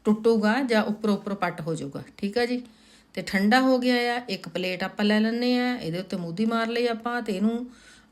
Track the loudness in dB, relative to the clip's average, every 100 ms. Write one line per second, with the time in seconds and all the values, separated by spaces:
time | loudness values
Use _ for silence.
0 | 0 2 4 4 4 2 2 2 2 -2
1 | 0 -2 -2 -4 -4 -4 -6 -6 -6 -10
2 | -14 -8 -4 -2 0 -2 -6 -20 _ -20
3 | _ -10 -2 2 4 4 4 4 4 2
4 | 0 -2 -4 -8 -6 -4 -4 -4 -6 0
5 | 2 4 2 0 0 0 0 -2 -4 -6
6 | -6 -6 -6 -2 0 0 0 0 0 -2
7 | -4 -4 -4 0 0 0 -6 -14 -20 -20
8 | _